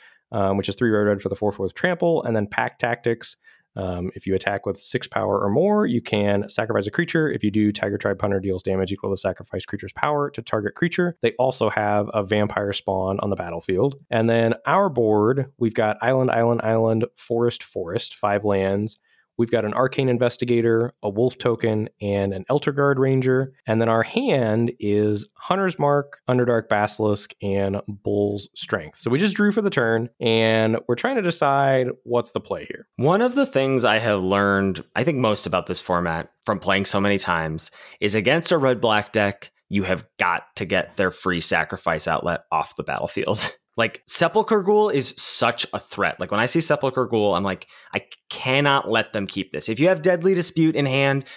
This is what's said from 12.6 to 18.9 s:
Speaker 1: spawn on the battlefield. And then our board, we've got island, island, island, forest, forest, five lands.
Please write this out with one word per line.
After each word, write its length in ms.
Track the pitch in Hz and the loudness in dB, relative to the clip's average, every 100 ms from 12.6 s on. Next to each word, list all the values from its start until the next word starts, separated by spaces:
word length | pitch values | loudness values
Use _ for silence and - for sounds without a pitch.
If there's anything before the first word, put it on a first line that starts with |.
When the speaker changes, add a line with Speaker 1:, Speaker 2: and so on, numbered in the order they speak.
| 101 | -4
Speaker 1:
spawn 460 | 98 - 95 95 98 | -4 -2 -2 0 -2
on 100 | 101 | -2
the 60 | 95 | -4
battlefield. 580 | 87 85 - 92 139 139 - | -6 -8 -4 0 0 -2 -4
And 180 | 117 113 | 0 2
then 280 | 117 113 117 135 | 4 2 0 0
our 240 | 180 196 | 2 2
board, 600 | 127 110 104 107 135 135 - | 2 2 4 4 2 -2 -2
we've 160 | 117 113 | -2 0
got 220 | 107 107 | 0 0
island, 300 | 120 131 131 | 0 2 2
island, 300 | 117 117 117 | 2 2 2
island, 420 | 110 113 113 113 117 - | 0 2 2 2 -2 -6
forest, 460 | - 117 120 - | -6 0 0 -2
forest, 540 | - - 85 107 - - | -10 -10 -6 -6 -8 -4
five 280 | 104 101 | 0 0
lands. 540 | 104 98 95 101 107 | 0 0 2 0 -2